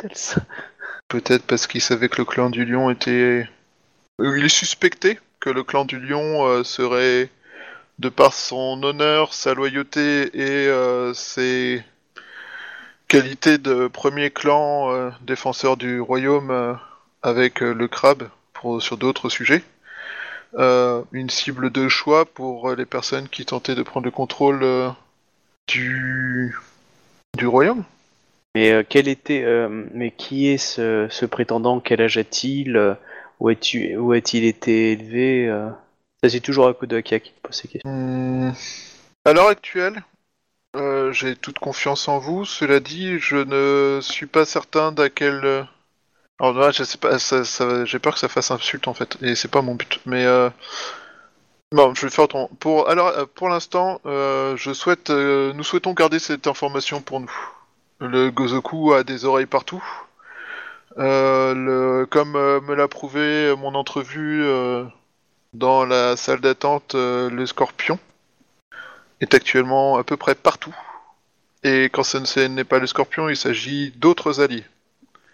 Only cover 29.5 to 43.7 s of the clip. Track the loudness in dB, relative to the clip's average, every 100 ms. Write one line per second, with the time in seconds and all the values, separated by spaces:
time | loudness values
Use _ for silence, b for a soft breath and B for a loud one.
29.5 | 2 0 -4 -10 -8 -8 -8 -8 0 2
30.5 | 2 -2 -2 0 0 -2 -2 -4 -2 -2
31.5 | 0 2 0 2 2 4 2 -2 -4 -4
32.5 | -4 0 4 4 2 B B B -2 0
33.5 | 0 0 -2 -4 -2 2 2 2 0 2
34.5 | 0 2 2 2 0 -4 -2 2 2 0
35.5 | -2 -6 -10 _ _ _ _ 2 2 0
36.5 | 4 4 4 -2 -4 -2 -4 -4 _ -14
37.5 | -14 -12 -12 -10 -6 -4 -4 -4 -2 -2
38.5 | -4 B B B B _ _ 4 6 6
39.5 | 4 -2 -4 -4 -4 -14 _ _ _ _
40.5 | _ _ -6 -2 -2 -2 -2 -4 -6 -10
41.5 | -10 -8 -6 -4 -4 -2 -4 -2 -6 -6
42.5 | -2 2 2 2 -6 -6 -4 -2 -2 0
43.5 | 0 2